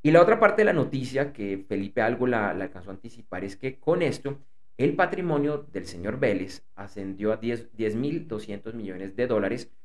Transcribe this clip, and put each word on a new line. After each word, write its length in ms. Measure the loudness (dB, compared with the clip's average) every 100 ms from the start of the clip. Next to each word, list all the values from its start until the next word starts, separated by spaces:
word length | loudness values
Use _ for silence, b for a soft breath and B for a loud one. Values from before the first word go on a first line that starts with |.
Y 120 | 10
la 100 | 10
otra 160 | 10 8
parte 240 | 6 6
de 40 | 4
la 60 |
noticia 600 | 4 2 -2 -2 -2 -2
que 340 | -4 -4 -4 -2
Felipe 320 | -4 -2 0
algo 280 | 0 2 2
la, 260 | 2 0
la 120 | -2 -6
alcanzó 240 | -10 -14
a 20 |
anticipar 500 | -14 -14 -16 -10 -8
es 140 | -8 -6
que 240 | -8 -6
con 220 | 0 2
esto 360 | 2 0 -6 -8 -10 -16 -16 0
el 180 | 2
patrimonio 720 | 4 0 2 0 2 2 -2 -6
del 140 | -10 -8
señor 340 | -8 -6 0
Vélez 440 | 2 2 -2 -10 -16 -14
ascendió 560 | -12 -8 -8 -2 0
a 60 | 0
diez, 300 | -2 -4 -6
diez 220 | -2 -2 0
mil 320 | -2 -4 -4
doscientos 460 | -8 -6 -10 -8
millones 420 | -10 -8 -8 -8 -2
de 100 | 0
dólares 420 | 2 2 -2 -6 -16